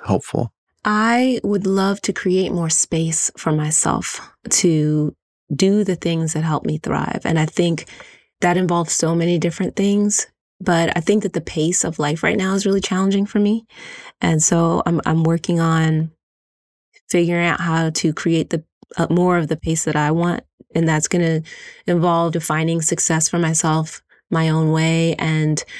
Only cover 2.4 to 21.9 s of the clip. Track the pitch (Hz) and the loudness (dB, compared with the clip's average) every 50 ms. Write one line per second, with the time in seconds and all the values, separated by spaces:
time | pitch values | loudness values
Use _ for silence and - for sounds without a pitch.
2.4 | 190 - - 170 170 160 156 - - - - 160 165 165 160 - - - - - | 0 0 -2 -2 -2 0 0 -2 -2 -2 -2 -2 -2 -2 -2 -2 -4 -4 -6 -6
3.4 | - 165 151 156 151 151 156 - - - - - - - - - - - - _ | -4 -2 0 0 0 0 0 0 0 0 0 -2 -2 -6 -10 -12 -14 -18 -20 _
4.4 | - - - - - 175 160 156 151 151 151 151 151 151 - _ _ _ _ _ | -8 -4 -2 2 2 2 2 2 2 2 2 2 0 -2 -4 _ _ _ _ _
5.4 | _ - 147 135 190 190 196 208 208 190 180 160 - 175 170 160 165 156 - 156 | _ -8 -2 0 2 4 4 4 2 0 -2 -2 -2 -2 -2 -2 -2 -2 -2 -2
6.4 | 160 160 156 147 - 160 156 156 - - - - - - - - - - 160 160 | 0 0 0 -2 -2 -2 -4 -4 -4 -4 -2 -2 -2 -4 -4 -4 -2 0 0 0
7.4 | 156 156 - - 175 170 170 - - - - - - - - - _ _ _ _ | 0 0 0 0 0 2 0 -2 -6 -10 -18 -20 -20 -20 -20 -20 _ _ _ _
8.4 | - 175 175 180 185 170 175 170 170 165 - - - 160 165 170 165 175 175 170 | 0 2 2 2 2 2 2 0 0 -2 -2 0 0 0 2 2 2 2 2 0
9.4 | 156 170 170 - 185 175 - - 196 202 202 208 208 208 208 - - - _ _ | 0 -2 -2 -2 -4 -4 -2 0 0 2 2 2 2 0 0 -2 -4 -6 _ _
10.4 | _ _ _ - 180 - 175 165 170 165 - 170 160 - 202 214 196 190 - 175 | _ _ _ -6 -2 2 2 2 2 2 0 0 0 2 2 2 0 -2 -4 -6
11.4 | 160 - - 160 151 160 180 - - 180 165 - 151 147 151 165 - - 175 208 | -6 -4 -4 -2 0 0 0 0 -2 -2 -2 -2 -2 -2 -2 -2 0 0 0 0
12.4 | 190 190 196 196 196 196 196 196 190 - 185 185 196 196 196 196 202 208 - 208 | 0 0 0 0 0 0 0 0 0 -2 0 0 2 2 2 2 0 0 0 0
13.4 | 208 208 214 226 220 _ - - - - - - - - - _ - 175 165 156 | 2 2 0 -2 -4 _ -18 -20 -20 -18 -18 -18 -20 -20 -10 _ -2 0 2 2
14.4 | 160 - 170 170 165 165 170 175 - 175 170 160 - - 160 165 160 160 165 170 | 2 2 2 2 2 2 2 0 0 0 0 0 0 0 0 2 2 2 2 0
15.4 | - - 175 165 165 165 160 160 160 160 156 156 160 160 - _ _ _ _ _ | 0 -2 0 0 2 2 2 2 2 2 2 0 -2 -4 -6 _ _ _ _ _
16.4 | _ _ _ _ _ _ _ _ _ _ _ _ _ - - 175 175 170 175 175 | _ _ _ _ _ _ _ _ _ _ _ _ _ -2 0 0 2 2 0 0
17.4 | 175 175 160 - 170 170 160 165 165 160 156 - - 165 151 - - 175 165 160 | 0 0 -2 -2 -2 -2 0 0 0 0 -2 -2 -2 -2 -2 -2 -2 0 0 0
18.4 | 156 - - 165 160 _ _ _ - - - - 170 - 170 175 175 180 180 175 | 0 -2 -4 -6 -6 _ _ _ -20 -10 -4 -4 -2 0 2 2 2 2 2 2
19.4 | 160 147 160 160 - 165 160 160 - 160 151 151 151 147 156 165 170 175 175 - | 0 0 -4 -4 -2 -2 -2 -2 -2 -2 0 0 0 2 2 0 0 0 -2 -4
20.4 | - _ _ - - _ - 170 165 160 160 151 151 - - 180 175 165 165 156 | -6 _ _ -20 -14 _ -2 0 0 2 2 0 0 0 0 0 2 2 0 -2
21.4 | 160 - - - - - - - - - | -4 -6 -12 -20 -20 -20 -20 -10 -4 -2